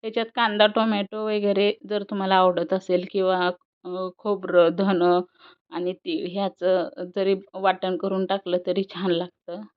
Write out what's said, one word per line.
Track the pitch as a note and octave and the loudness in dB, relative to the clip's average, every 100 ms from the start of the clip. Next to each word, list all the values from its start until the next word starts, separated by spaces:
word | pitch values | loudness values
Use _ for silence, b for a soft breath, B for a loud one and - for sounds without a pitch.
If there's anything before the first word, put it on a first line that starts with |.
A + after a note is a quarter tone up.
याच्यात | A3 A3 A3+ - | -4 -4 -4 0
कांदा, | A#3 G#3 G#3+ | 0 4 4
टोमॅटो | G#3+ A3 G#3 G3 G#3+ G#3+ | 4 0 0 -2 -6 -4
वगैरे | G#3+ G3+ G3 G3+ - G3 | -2 0 2 2 0 -4
जर | G#3 | -6
तुम्हाला | G3+ G#3 F#3+ F#3+ | -4 -4 2 4
आवडत | F#3 F3 E3+ | 6 4 -2
असेल | F#3+ - F3+ F3+ | -4 0 -2 0
किंवा, | G3 F#3 F#3 F3+ F3+ _ _ F3+ | -2 0 2 0 -2 _ _ -10
अ, | F3+ F#3 - | -8 -8 -8
खोबरं, | G#3+ G3+ F#3 F3 E3+ F3 | -4 -4 2 4 4 4
धनं | G3 F#3 F3 F3+ F3+ b b b _ | 0 2 4 2 0 b b b _
आणि | E3+ F3+ | -8 -6
तीळ | F#3 F#3 D#3+ F3+ | -8 -6 -6 -4
ह्याचं | F#3 G3 F#3 F3+ F#3 E3+ - F3+ F#3+ | -4 -6 -2 0 0 -2 -8 -10 -4
जरी | F#3+ G3 G3 | 0 -2 -4
वाटण | F#3+ F#3+ F#3 F#3 F#3 | -4 -2 0 -2 -4
करून | G3 F#3+ F#3 | -4 -2 -2
टाकलं | G3 F3+ F3+ F3+ | -4 -2 -4 -2
तरी | F3+ | -4
छान | F#3+ F3 F#3 | -4 -4 -2
लागतं | E3+ F3+ _ - F3 G#3+ | -2 -4 _ -14 -14 -14